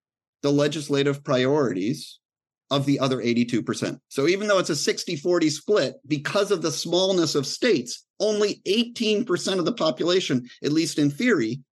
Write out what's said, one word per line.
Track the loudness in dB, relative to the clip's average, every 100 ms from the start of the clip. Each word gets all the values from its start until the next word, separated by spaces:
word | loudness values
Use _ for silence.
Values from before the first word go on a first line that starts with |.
| _ _ _ _
the | 2
legislative | 4 2 0 -2 0 2 0
priorities | 0 2 2 2 2 0 -2 -4 -8 -20 _ _ _ _ -4
of | -2 2
the | 0
other | 0 0
eighty-two | 0 0 0 -2
percent. | -2 -4 -4 -6 _
So | -2 0
even | 2 2
though | 2
it's | 2
a | -2
sixty | -2 -2 -4 -4
forty | 0 2 2
split, | 0 0 2 2 -4 -6
because | -4 -2 0 0
of | 0
the | -2
smallness | -4 -2 0 2 2 0
of | 0 -4
states, | -2 0 0 -2 -12 _ -4
only | -2 0 0 -2
eighteen | -2 0 -2 -2 0 0
percent | 0 -2 -2 -2
of | -2
the |
population, | 0 -2 0 0 0 2 -2 -4 -6
at | -2
least | 0 0 0
in | 0
theory, | 2 0 2 0 -4 -10